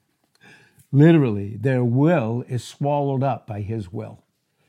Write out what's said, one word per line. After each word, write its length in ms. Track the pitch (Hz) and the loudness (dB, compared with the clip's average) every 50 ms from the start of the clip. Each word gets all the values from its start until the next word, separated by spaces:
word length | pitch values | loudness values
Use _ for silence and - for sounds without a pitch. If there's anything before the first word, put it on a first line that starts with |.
| _ _ _ _ _ _ _ _ _ - - - _ _ _ _ _ _ | _ _ _ _ _ _ _ _ _ -20 -20 -20 _ _ _ _ _ _
Literally, 640 | - 135 147 165 165 160 139 120 104 101 98 101 110 101 | 4 6 6 8 8 6 4 2 0 -2 -6 -8 -8 -4
their 260 | 104 135 131 127 123 | -2 -2 0 0 0
will 600 | 117 117 131 143 160 180 151 113 110 117 120 135 - | 0 2 2 2 2 2 2 0 -2 -4 -6 -6 -8
is 160 | 131 117 - | -8 -8 -8
swallowed 600 | - - - 147 143 147 143 143 139 135 131 131 | -12 -10 -6 -4 -2 -2 -2 -2 -2 -2 -2 -2
up 240 | 139 117 - - - | -2 -4 -6 -8 -10
by 140 | 107 101 | -10 -8
his 300 | 104 92 113 110 101 87 | -8 -8 -8 -8 -10 -10
will. 280 | 107 110 107 107 - - _ _ _ _ _ _ _ _ _ | -12 -12 -12 -14 -16 -20 _ _ _ _ _ _ _ _ _